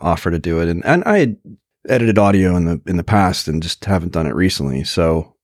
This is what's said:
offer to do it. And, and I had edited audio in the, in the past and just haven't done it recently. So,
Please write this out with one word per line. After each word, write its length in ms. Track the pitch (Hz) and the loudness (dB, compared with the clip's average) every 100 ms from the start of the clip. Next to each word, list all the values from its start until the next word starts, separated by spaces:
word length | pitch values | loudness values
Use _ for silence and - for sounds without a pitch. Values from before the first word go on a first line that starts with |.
offer 300 | 87 85 90 | -2 -2 -2
to 80 | 85 | -2
do 200 | 85 82 | -2 0
it. 60 | 85 | 0
And, 160 | 85 | -2
and 200 | - 170 | 0 0
I 160 | 180 208 | 2 2
had 180 | 135 104 - - _ _ - | 2 -2 -12 -20 _ _ -2
edited 280 | 127 117 104 | 0 2 4
audio 380 | 101 98 92 90 | 4 4 4 2
in 100 | 85 | 0
the, 160 | 85 - | -2 -4
in 120 | 87 | -4
the 60 | |
past 440 | - 107 92 - - | 0 2 2 0 -4
and 160 | 78 | -4
just 200 | 82 - - | -4 -8 -2
haven't 260 | 95 85 | -2 -2
done 160 | 87 78 | -4 -4
it 80 | 62 | 0
recently. 480 | 92 - 69 67 | 0 0 -4 -6
So, 520 | 69 - 82 80 - _ | -4 0 0 0 -4 _